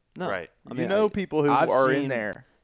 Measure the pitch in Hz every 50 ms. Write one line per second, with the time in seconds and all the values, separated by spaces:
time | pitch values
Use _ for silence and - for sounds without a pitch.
0 | _ _ _ - 180 170 98 92 82 - _ _ _ - 123 123 - 185 196 208
1 | 220 214 - 208 185 - - 156 147 147 139 131 151 - - 131 135 131 131 139
2 | 143 135 131 120 107 104 90 - - _ _ _